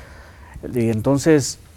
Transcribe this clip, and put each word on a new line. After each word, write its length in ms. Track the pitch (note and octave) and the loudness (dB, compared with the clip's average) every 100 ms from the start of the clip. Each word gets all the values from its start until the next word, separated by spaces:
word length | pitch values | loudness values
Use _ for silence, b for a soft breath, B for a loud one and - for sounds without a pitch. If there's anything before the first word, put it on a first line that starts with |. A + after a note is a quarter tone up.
| B B B B B B - | B B B B B B -8
Y 160 | B2 A2+ | -2 -2
entonces 680 | A2 B2+ C#3 E3 D3+ B2+ - - | 0 0 0 4 2 2 -10 -16